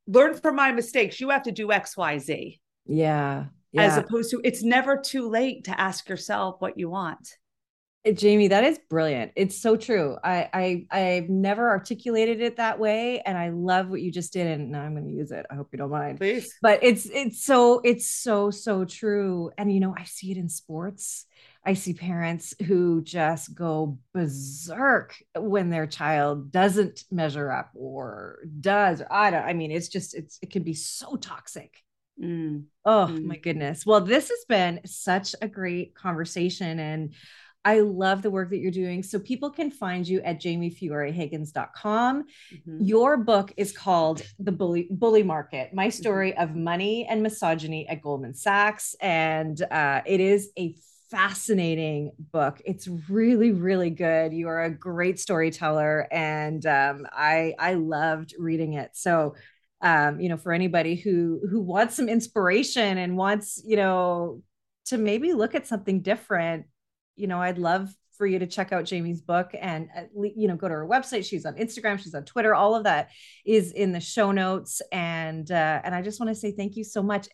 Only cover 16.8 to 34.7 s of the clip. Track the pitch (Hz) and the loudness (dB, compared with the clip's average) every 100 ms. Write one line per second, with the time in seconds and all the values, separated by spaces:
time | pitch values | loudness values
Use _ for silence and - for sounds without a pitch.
16.8 | 247 202 208 269 262 - - 254 240 240 | 6 6 0 -4 -4 -2 4 8 8 8
17.8 | 240 240 - - 247 208 202 202 233 196 | 4 2 0 -4 0 2 0 -2 -2 -2
18.8 | 180 - 220 202 196 180 170 - 208 190 | -2 -4 -2 0 0 -2 -4 -2 0 2
19.8 | 190 190 180 - 185 190 170 - - 160 | 2 -2 -12 -12 -8 -6 -6 -8 -10 -10
20.8 | 185 196 - - - _ - _ - 190 | -8 -10 -12 -12 -16 _ -20 _ -2 -2
21.8 | 185 170 175 170 165 170 - - 170 185 | -2 -6 -4 -4 -2 -4 -8 -6 0 2
22.8 | 175 165 160 175 156 160 - - 170 156 | 4 2 0 0 0 0 -6 -6 -4 -2
23.8 | 156 131 _ 185 160 135 135 147 165 180 | -2 -6 _ -4 -4 -4 -12 -12 -10 0
24.8 | 269 233 - - _ 165 208 202 175 165 | 2 2 0 -18 _ -6 0 0 0 -2
25.8 | 156 - 151 151 143 147 139 175 196 190 | -4 -2 0 2 2 0 -2 2 4 4
26.8 | 190 - - 185 156 143 143 131 - 110 | 0 -2 -8 -2 -2 -2 -4 -6 -8 -12
27.8 | 131 135 123 104 95 - 160 151 185 202 | -12 -10 -10 -12 -14 -16 -16 -4 2 4
28.8 | 196 156 - 196 208 165 120 170 156 165 | 4 2 -2 2 4 2 -2 -4 -4 -6
29.8 | 170 190 - - 147 - 185 196 165 156 | -6 -8 -8 -12 -14 -16 -8 -6 -4 -6
30.8 | - - 254 285 - 156 - - - _ | -8 -10 -10 -10 -10 -14 -16 -18 -18 _
31.8 | _ _ _ - 175 170 160 147 147 _ | _ _ _ -10 -6 -4 -4 -8 -10 _
32.8 | 202 220 175 160 165 165 170 156 143 156 | 2 4 4 -2 -6 -6 -4 -4 -4 -4
33.8 | 202 214 180 262 - 480 - 208 180 | 4 4 6 0 0 -6 0 2 2